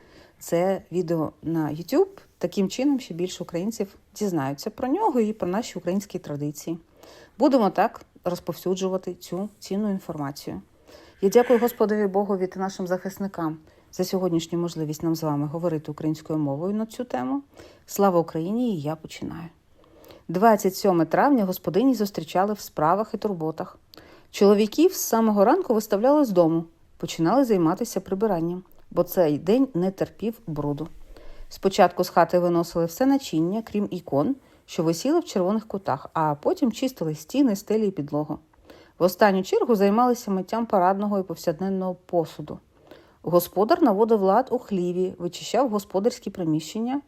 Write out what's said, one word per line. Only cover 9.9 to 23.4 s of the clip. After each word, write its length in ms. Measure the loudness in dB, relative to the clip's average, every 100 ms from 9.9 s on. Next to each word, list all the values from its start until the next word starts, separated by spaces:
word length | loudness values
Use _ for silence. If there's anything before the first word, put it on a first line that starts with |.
інформацію. 720 | -4 -6 -8 -8 -8 -12 -12 -14 _ -20 -20 -20 -2
Я 60 | 4
дякую 300 | 6 6 4
Господові 480 | 4 2 0 2 0
Богові 400 | 0 0 -2 -2
та 140 | -4
нашим 260 | -6 -4 -4
захисникам 720 | -4 -4 -8 -8 -4 -6 -6 -14 _ _
за 120 | -6
сьогоднішню 540 | -2 0 0 0 -2 -4
можливість 440 | -4 -4 -6 -4
нам 120 | -2
з 80 | -2
вами 240 | -2 -2 -2
говорити 440 | -2 -2 -4 -6
українською 480 | -6 -4 -4 -4 -2
мовою 360 | -2 -2 -4
на 120 | -4 -6
цю 180 | -8
тему. 380 | -8 -6 -4 -6 -8 -20 -20 -20 -8
Слава 340 | 2 4 4
Україні! 540 | 0 -4 -4 -2 -2 -2
І 40 |
я 160 | -4 -8
починаю. 520 | -10 -12 -10 -10 -14 _ _ _ _ -20 -20 -18 -4
Двадцять 480 | 4 6 6 2 0
сьоме 280 | 2 2
травня 400 | 2 2 4 4
господині 500 | 2 -2 -2 2 2
зустрічали 580 | 2 -2 -4 -4 -2 0
в 80 | -4
справах 540 | -8 -2 0 0 -2
і 20 | -4
турботах. 640 | -4 -4